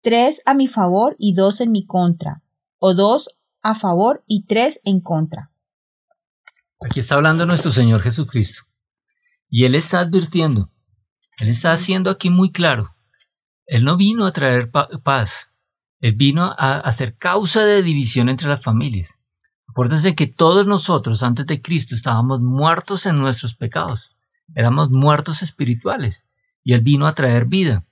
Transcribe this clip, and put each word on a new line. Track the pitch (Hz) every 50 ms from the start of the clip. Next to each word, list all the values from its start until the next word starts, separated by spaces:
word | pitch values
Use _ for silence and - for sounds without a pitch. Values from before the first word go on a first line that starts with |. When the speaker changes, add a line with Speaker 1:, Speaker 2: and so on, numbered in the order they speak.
Speaker 1:
Tres | _ 240 233 233 240 269 311 - -
a | - 269
mi | 277 269
favor | 247 - - 196 180 180 196 226 277 - _
y | - 208 185
dos | 180 190 196 202 -
en | 247 233 220
mi | 208 190
contra, | - - 185 180 175 170 165 160 147 143 - _ _ _ _ _ _ _ _
o | - 190 185
dos | 180 196 208 233 285 302 - _ _ _ _ _ _
a | _ 214 220
favor | 220 - 196 175 170 196 233 240 - _
y | _ 214 202 -
tres | _ 214 220 240 285 302 - _
en | 202 196 185 175
contra. | - 170 156 156 156 160 160 - - _ _ _ _ _ _ _ _ _ _ _ _ _ _ _ _ _ _ _ - _ _ _ _ _ _ -
Speaker 2:
Aquí | 120 - 139
está | 120 - 151
hablando | 143 147 160 160 160 175
nuestro | 170 180 156 - 170
Señor | 120 123 123 117 113 110
Jesucristo. | 95 123 117 117 147 113 - 120 107 - - - - _ _ _ _ _ _ _ _ _ _ _ _ _ _ _ _ _
Y | - 117 123
él | 127 127
está | 151 165 - - 180
advirtiendo, | 175 170 165 190 170 160 - 175 160 156 135 107 98 - _ _ _ _ _ _ _ _ _ _ _ _ _ -
él | 110 107
está | 117 113 - 165 165
haciendo | 170 175 - 190 190 185 185
aquí | 190 - - 185
muy | 175 180 190 190
claro, | - - 175 160 135 117 104 - - _ _ _ _ _ - _ _ _ _ _ _ _ _
él | - - 113 123
no | 139 170
vino | 180 196 202 220 233 208
a | 185 -
traer | - 139 135 123 123 123 117
pa-, | 120 147 139 - - 139 -
paz, | 143 139 131 110 92 - - - _ _ _ _ _ _ _ _ _ _ _
él | - 117 107
vino | 107 139 139 139 165 175 175 -
a, | - - 131 135 151
a | - 127 113
ser | - 135 120 -
causa | _ - 180 180 202 214 190 - 220 214
de | 208 208 202 190
división | 170 160 143 135 110 - 131 120 123
entre | 131 127 170 143
las | 143 135 -
familias. | 123 110 113 143 147 117 95 87 - _ _ _ _ _ _ _ _ _ _ _ _
Acuérdense | 117 - 127 120 147 156 147 190 170
que | - 156
todos | 127 - _ 170 160 175 196 202
nosotros | 202 202 190 - - - 151 - 120 110 107 127
antes | 123 120 117 131
de | 135 156 147
Cristo | - - 175 160 117 - 117
estábamos | 113 - 135 117 113 117 131 135 131
muertos | 120 123 127 135 147 160 165 165 - - 196 190 -
en | 196 165
nuestros | 147 135 135 127 113 - 117 113
pecados, | _ 143 131 120 160 165 170 117 110 - _ _ _ _ _ _ _ _ _ 160
éramos | - 113 117 123 143 156 139
muertos | 131 131 139 147 151 147 147 - 160 156 190
espirituales, | 156 - _ 170 120 120 117 _ 190 - - 160 107 90 - _ _ _ _ _ _ _ _ _
y | 127 123
él | 120
vino | 113 135 143 139 147
a | 156 156
traer | - 143 127 117 120 117
vida. | 123 147 190 185 156 117 95 - _